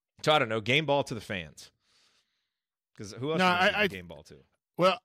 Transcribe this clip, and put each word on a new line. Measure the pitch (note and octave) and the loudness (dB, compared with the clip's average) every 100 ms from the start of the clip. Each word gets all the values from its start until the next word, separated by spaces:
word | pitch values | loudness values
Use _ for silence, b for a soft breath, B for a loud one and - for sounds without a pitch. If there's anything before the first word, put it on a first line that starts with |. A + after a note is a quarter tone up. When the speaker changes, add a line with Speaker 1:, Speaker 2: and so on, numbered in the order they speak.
| _ _ | _ _
Speaker 1:
So | - | 2
I | D3+ | 2
don't | A#2+ | 2
know, | A2+ | -2
game | G#2 C#3 D3 | 0 0 2
ball | C#3+ | 0
to | C3+ | 0
the | A2+ | -6
fans. | - G2 D#2 - - _ _ _ _ _ _ _ _ _ _ _ _ - | -8 -10 -10 -16 -20 _ _ _ _ _ _ _ _ _ _ _ _ -16
'Cause | G2+ | -16
who | A2 C#3 | -8 -4
else | E3 | 2
Speaker 2:
No, | |
Speaker 1:
are | F#3 | 2
you | F3+ F#3+ | 4 2
gonna | G3 | 2
Speaker 2:
I, | |
I | G#3 | -2
Speaker 1:
give | F#2+ | -4
game | F2 | -14
ball | D2 | -18
to? | - C#2+ _ _ _ - | -20 -20 _ _ _ 0
Speaker 2:
Well, | F3+ F3+ | 2 2